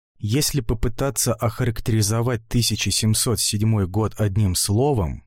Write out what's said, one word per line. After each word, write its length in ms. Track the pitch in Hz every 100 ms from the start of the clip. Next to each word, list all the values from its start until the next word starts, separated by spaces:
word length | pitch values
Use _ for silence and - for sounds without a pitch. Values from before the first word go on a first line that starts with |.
| _ _
Если 420 | 104 135 - 147
попытаться 720 | - 117 123 - 135 117 120
охарактеризовать 1120 | - 117 - 120 113 - 110 98 113 120 120 -
тысяча 440 | 123 - 104 101
семьсот 500 | - 110 110 131 104
седьмой 460 | - 101 110 110 90
год 280 | 104 104 -
одним 360 | 104 101 101
словом, 720 | 90 - 104 143 123 78 58